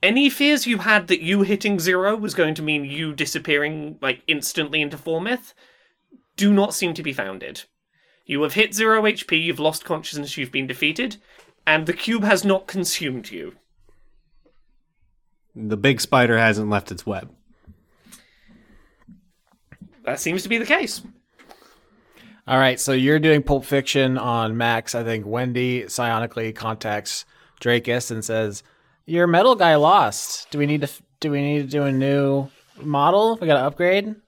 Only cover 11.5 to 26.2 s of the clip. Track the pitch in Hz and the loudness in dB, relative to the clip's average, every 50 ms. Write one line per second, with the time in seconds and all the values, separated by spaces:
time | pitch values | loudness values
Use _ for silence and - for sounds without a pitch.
11.5 | _ _ _ - 156 160 160 156 175 - - - 226 233 202 202 214 185 - 202 | _ _ _ 0 0 0 2 -2 -4 -4 -2 -2 -2 0 2 2 2 2 4 2
12.5 | 190 190 190 - - 190 180 175 - - 175 143 127 127 104 - - 85 76 82 | 2 0 0 -6 -6 -6 -4 -4 -4 -4 -4 -6 -6 -8 -10 -12 -14 -12 -12 -12
13.5 | - _ _ _ _ _ _ _ - _ _ _ _ _ _ _ _ _ _ _ | -14 _ _ _ _ _ _ _ -20 _ _ _ _ _ _ _ _ _ _ _
14.5 | _ _ _ _ _ _ _ _ _ _ _ _ _ _ _ _ _ _ _ _ | _ _ _ _ _ _ _ _ _ _ _ _ _ _ _ _ _ _ _ _
15.5 | _ - 110 107 107 107 101 139 135 110 - - - 131 123 120 117 113 113 110 | _ -10 -4 -4 -4 2 2 2 2 2 0 2 4 4 4 6 4 4 4 4
16.5 | 107 104 107 104 104 101 98 - 98 90 - - 101 92 92 - - _ _ _ | 4 2 0 0 0 -2 -2 -4 -14 -12 -8 -6 -6 -8 -8 -14 -20 _ _ _
17.5 | _ _ _ - - _ _ _ _ _ _ _ - - _ _ _ _ _ _ | _ _ _ -20 -20 _ _ _ _ _ _ _ -20 -20 _ _ _ _ _ _
18.5 | - _ _ _ - - _ _ _ _ _ _ - _ _ _ _ _ _ _ | -20 _ _ _ -20 -20 _ _ _ _ _ _ -20 _ _ _ _ _ _ _
19.5 | _ _ _ _ - _ - - _ _ _ - 127 139 - 170 165 185 185 - | _ _ _ _ -20 _ -20 -20 _ _ _ -6 -6 -4 -4 -4 -4 -4 -4 -2
20.5 | 233 233 226 - 294 370 339 - - - - - - _ _ _ _ _ - _ | -2 -2 0 2 0 0 0 -2 -6 -10 -12 -16 -20 _ _ _ _ _ -20 _
21.5 | - _ _ _ _ _ _ _ _ _ _ _ _ _ - - - _ _ - | -20 _ _ _ _ _ _ _ _ _ _ _ _ _ -20 -20 -20 _ _ 0
22.5 | 127 131 135 131 127 123 - - 135 131 131 135 151 156 151 160 156 147 135 - | 2 4 4 4 2 0 -2 0 0 2 4 4 4 4 6 6 4 4 4 2
23.5 | 143 135 127 - - 139 135 - - 139 135 131 131 127 110 123 117 117 113 110 | 0 0 0 0 0 0 0 2 2 2 2 2 2 0 -2 -2 -2 0 -2 -2
24.5 | 110 117 117 117 117 113 113 - - 120 120 113 113 110 104 101 107 120 127 127 | -2 0 0 0 0 0 -2 -4 -6 -4 -4 -2 -4 -4 -4 -4 -4 -4 -2 -2
25.5 | 120 127 123 127 123 123 107 92 - - 123 117 113 110 | -2 -2 -2 0 -2 -4 -6 -6 -6 -4 -2 0 0 -2